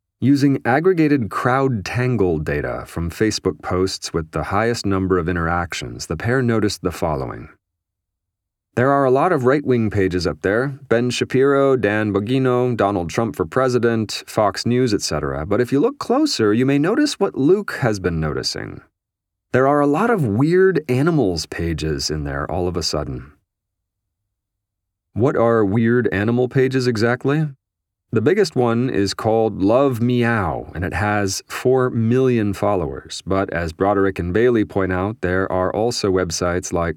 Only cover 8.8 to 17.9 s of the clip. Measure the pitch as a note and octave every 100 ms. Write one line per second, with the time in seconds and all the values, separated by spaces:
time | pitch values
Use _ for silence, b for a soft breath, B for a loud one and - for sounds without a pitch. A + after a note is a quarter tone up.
8.8 | B2+ C#3 C3+ B2+ F3 E3 B2 C#3 - B2
9.8 | A2 G2 F#2+ F2+ E2+ C#2+ F#2 G#2+ C#3 C3+
10.8 | - A#2 B2 A#2+ A#2 C3 C#3 C#3 C#3 C3
11.8 | G2+ G#2+ G#2+ G2 G#2 C3+ C3 B2 B2 A2+
12.8 | G2+ G2+ E2+ - A#2 - D#2+ - C3 B2
13.8 | A#2 A2+ G#2+ - - - G#2 - A2+ B2
14.8 | B2+ G2+ - D2+ C#2+ C#2 D#2 G#2+ A#2+ C3+
15.8 | A3 D3 - B3 D4+ - G#2+ A2 C3 C#3+
16.8 | D#3 B3 D4 - G3 - C3+ G3+ G3+ -
17.8 | B2